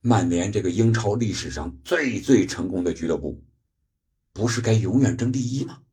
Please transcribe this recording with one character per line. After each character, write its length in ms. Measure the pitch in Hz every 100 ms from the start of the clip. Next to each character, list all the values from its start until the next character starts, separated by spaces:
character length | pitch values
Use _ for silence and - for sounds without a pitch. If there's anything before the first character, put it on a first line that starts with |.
曼 280 | 120 113 87
联 220 | 87 92
这 100 | 104
个 100 | 92
英 220 | 85 113
超 220 | 110 101
历 180 | 107 113
史 180 | 90 -
上 280 | - 87 -
最 360 | - 175 139 104
最 240 | - 135 87
成 200 | - 90
功 160 | 92
的 100 | 87
俱 140 | 80 80
乐 100 | 78
部， 280 | 76 - _ _ _ _ _ _ _ _ _
不 160 | - 113
是 120 | 117
该 120 | 113
永 280 | 110 98 117
远 160 | 135 -
争 140 | -
第 100 | 135 120
一 120 | 135
吗？ 180 | - - _